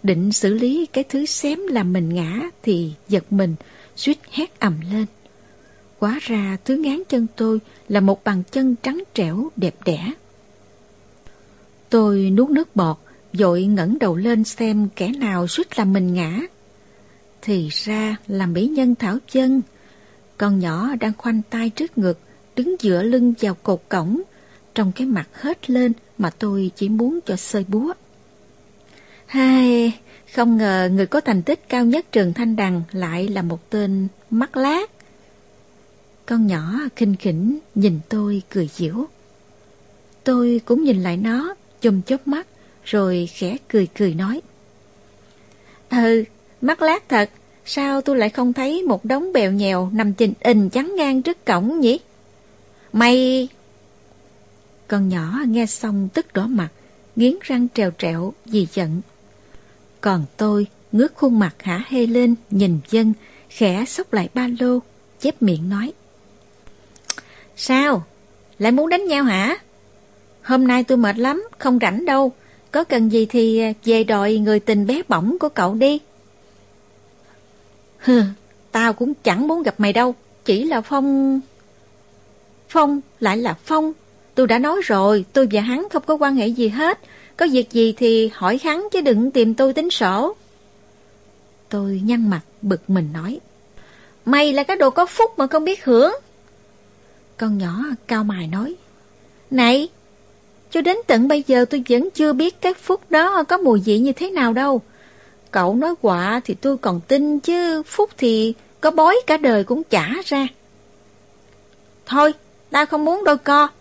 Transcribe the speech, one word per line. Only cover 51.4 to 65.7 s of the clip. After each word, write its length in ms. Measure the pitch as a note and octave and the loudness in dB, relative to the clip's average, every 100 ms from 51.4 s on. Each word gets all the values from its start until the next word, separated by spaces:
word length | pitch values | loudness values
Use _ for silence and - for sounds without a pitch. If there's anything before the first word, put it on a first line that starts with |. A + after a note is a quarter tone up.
| - | -2
cổng 340 | F3+ G#3 E4 | 0 0 0
nhỉ? 200 | B3 C4+ - _ _ _ _ _ _ _ _ | 2 0 -4 _ _ _ _ _ _ _ _
Mày!" 540 | G#3+ A#3+ B3 B3+ C4 B3+ _ _ _ _ _ _ _ _ _ _ _ _ _ _ | 2 4 4 2 0 -2 _ _ _ _ _ _ _ _ _ _ _ _ _ _
Con 220 | G3+ F#3+ | 0 0
nhỏ 300 | F3+ D#3+ A#3 C#4 | 0 -4 -4 0
nghe 180 | A3+ A3+ | 0 -2
xong 440 | - A3 G3+ F#3+ | -4 -4 -4 -2
tức 200 | D#4 E4+ | -4 -4
đỏ 140 | G#3 G#3+ | -4 -2
mặt, 220 | B3 D#3+ _ - _ _ - | -2 -4 _ -20 _ _ 0
nghiến 200 | A#3+ F4+ | 0 0
răng 260 | - B3+ B3 | -4 -2 -2
trèo 180 | - G3 E3 | 0 -2 -2
trẹo 360 | F3 E3 F#3 - - | -6 -4 -6 -10 -4
vì 220 | G#3+ E3+ | -2 -2
giận. 280 | - E3 E3 - _ _ _ _ - _ _ _ _ | -4 -4 -4 -8 _ _ _ _ -20 _ _ _ _
Còn 240 | G#3+ F#3 C#3+ - | -2 -2 -4 -4
tôi 300 | G#3+ G#3 G#3 _ _ | 0 0 -2 _ _
ngước 240 | G#3+ D4 - | 0 0 2
khuôn 240 | C#4 A#3 | 2 2
mặt 160 | F#3 - | 0 -2
hả 240 | - F3+ B3+ | -6 -6 -4
hê 180 | C4 A#3 | -2 0
lên 300 | A#3+ B3 A#3 - | 2 2 0 -2
nhìn 300 | G3 G3 D#3+ - | 0 2 0 0
Vân, 220 | A3+ A3 G#3+ - - - | 2 2 0 -6 -20 -20
khẽ 360 | - G#3 F3+ B3+ | -2 0 0 -4
xốc 280 | - F#4 | -8 -4
lại 160 | A3 F3 | -2 -2
ba 140 | B3 B3 A#3+ | -4 -4 -2
lô, 200 | B3 B3 - _ _ _ | 0 0 -4 _ _ _
chép 220 | C#4 - | -4 0
miệng 280 | G#3+ D#3+ | 0 2
nói: 240 | E3+ | -2